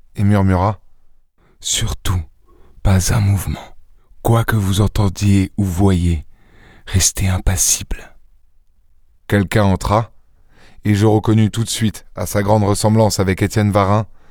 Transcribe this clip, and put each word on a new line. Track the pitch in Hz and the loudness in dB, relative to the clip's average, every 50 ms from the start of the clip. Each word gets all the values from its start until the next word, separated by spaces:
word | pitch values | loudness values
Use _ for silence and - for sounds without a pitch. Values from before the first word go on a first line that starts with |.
| - - - | -20 -18 -8
et | - 104 | -2 0
murmura : « | 101 104 101 95 95 92 87 90 104 104 - _ - - - - - - - _ _ _ _ _ _ _ _ | 2 2 2 2 2 2 2 0 -2 -4 -6 _ -20 -20 -20 -20 -20 -20 -20 _ _ _ _ _ _ _ _
Surtout, | - - - - - - - - - - 92 87 76 - - _ _ _ - _ - - - - - | -10 -6 -6 -4 -4 -4 -6 -6 -4 -4 -4 -4 -6 -10 -16 _ _ _ -20 _ -20 -20 -14 -2 0
pas | 101 95 92 87 - - | 2 2 2 2 0 0
un | 117 | 0
mouvement. | 101 101 101 92 - - 76 - - - - - - _ - _ _ _ - - | 2 0 0 0 -2 -6 -8 -10 -10 -16 -20 -20 -20 _ -20 _ _ _ -18 -6
Quoi | - - 117 117 110 | -2 0 2 2 0
que | - 110 | 0 -2
vous | 110 98 95 98 95 | -2 0 -2 0 0
entendiez | 104 98 - - 107 98 87 - 104 101 98 98 92 - - - | 0 0 2 0 0 0 0 0 0 2 2 2 2 0 -2 -4
ou | 101 | -4
voyiez, | 95 85 85 101 98 95 85 87 87 85 76 - - - _ _ _ _ - - - - - - | -4 0 0 2 2 2 2 2 0 0 -2 -4 -10 -20 _ _ _ _ -20 -20 -20 -20 -20 -14
restez | - - 92 - - - - 104 95 | -4 -2 0 0 0 -2 -2 -2 -2
impassible. » | 92 87 - - 95 92 - - - - - - - - - - - - - - _ _ _ _ _ _ _ _ _ _ _ _ _ _ _ _ _ _ _ - | -2 0 0 -2 0 0 0 -2 -2 -4 -4 -8 -10 -10 -10 -20 -20 -20 -20 -20 _ _ _ _ _ _ _ _ _ _ _ _ _ _ _ _ _ _ _ -2
Quelqu'un | - 104 98 - - 110 104 | 0 0 0 2 0 0 2
entra, | 98 92 - - - 101 110 117 - - - _ _ _ _ _ _ _ _ - - - - - | 2 0 0 -2 0 0 -2 -2 -4 -12 -20 _ _ _ _ _ _ _ _ -20 -20 -20 -8 -2
et | 107 104 | -2 0
je | 98 107 | 2 2
reconnus | 110 107 110 - - 110 110 110 101 | 2 2 2 2 2 2 2 2 2
tout | - - 113 | 0 -4 -6
de | - | -6
suite, | - - 113 107 - - - - - | -4 -2 -2 -4 -4 -6 -16 -16 -10
à | - 90 | -10 -8
sa | - - 104 101 | -4 -4 -4 0
grande | 101 107 110 104 | 2 2 2 2
ressemblance | 98 101 - - 107 107 110 113 101 - - | 0 0 0 0 2 2 4 2 2 2 0
avec | 95 95 92 - | 0 0 0 0
Étienne | 104 98 - 107 104 104 | -2 -2 0 0 0 0
Varin, | 95 104 98 95 101 110 107 - - - - - | 2 2 2 2 0 0 -2 -4 -12 -20 -20 -20